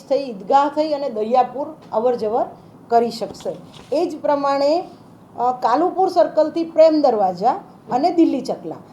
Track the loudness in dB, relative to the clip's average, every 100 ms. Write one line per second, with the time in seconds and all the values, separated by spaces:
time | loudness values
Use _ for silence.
0 | -4 -4 -4 -8 2 2 2 0 -2 -2
1 | -4 -4 0 2 0 -2 -10 -12 -8 -2
2 | 0 0 -2 -2 -4 -8 -20 -20 0 0
3 | 2 -2 -10 -10 -10 -10 -14 -20 -4 -2
4 | -2 -2 -2 0 0 0 2 0 -2 -14
5 | -20 -20 -16 -4 -2 0 0 2 2 0
6 | 0 2 2 2 0 0 -2 4 4 6
7 | 2 2 0 0 0 -2 -6 -20 -6 -2
8 | 0 4 2 2 -4 -8 -10 -14 -16